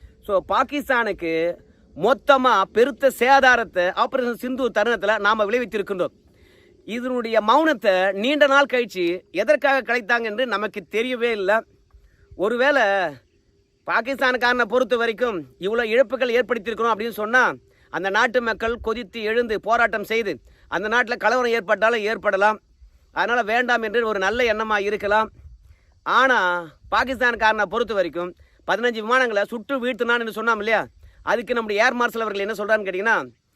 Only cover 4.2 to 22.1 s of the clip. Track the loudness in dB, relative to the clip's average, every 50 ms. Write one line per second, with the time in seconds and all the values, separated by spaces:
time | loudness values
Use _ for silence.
4.2 | -2 -2 -4 -6 -6 -8 -6 -2 -4 -2 0 0 0 0 0 -2 0 0 0 2
5.2 | 2 2 2 2 0 0 0 -2 -2 -2 -4 -6 -6 -4 -4 -4 -4 -4 _ _
6.2 | _ _ _ _ _ _ _ _ _ _ _ _ -14 -10 -10 -8 -6 -4 -4 -4
7.2 | -4 0 0 2 4 4 4 6 6 4 2 2 2 2 2 4 2 0 0 0
8.2 | 0 0 2 4 4 4 6 4 4 4 2 -2 -2 -2 -4 -4 -2 -2 -2 -4
9.2 | -8 _ -4 -4 2 2 2 2 2 2 2 0 0 -2 -4 -4 -2 0 -2 -2
10.2 | -2 -2 -4 -4 -4 -2 -2 -2 -4 -4 -8 -8 -12 _ -4 -4 -4 -2 -4 -2
11.2 | -2 -2 -2 -2 0 2 2 2 0 _ _ _ _ _ _ -20 _ _ _ _
12.2 | _ _ -8 -2 -2 -2 0 2 2 2 4 4 2 2 2 0 0 -2 -4 -8
13.2 | _ _ _ _ _ _ _ _ _ _ _ _ -8 -4 -2 -2 -2 -2 -4 0
14.2 | 0 0 0 2 2 0 2 2 0 0 2 0 0 2 0 0 0 -2 -2 -2
15.2 | -2 -2 -2 -4 -8 -10 _ -8 -6 -4 -2 -2 -2 0 2 2 2 2 0 -4
16.2 | -2 0 0 0 0 0 -2 -6 -4 -8 -6 -2 0 0 0 -2 -4 -8 -6 -6
17.2 | -6 0 2 2 2 2 0 -4 _ _ _ _ _ _ -8 -6 -4 -2 0 2
18.2 | 0 2 0 0 -2 -2 -4 -4 -4 -6 -6 -4 -4 -6 -6 -6 -8 -12 -12 -8
19.2 | -6 -4 -2 -2 -2 -2 -2 -4 -2 0 2 2 2 2 0 -2 -6 -2 -2 -2
20.2 | -2 -2 -4 -8 _ -20 _ _ _ -6 -6 -4 -4 0 0 0 0 0 -2 -2
21.2 | 0 2 2 2 2 0 0 -2 0 0 0 2 2 2 2 2 -2 -2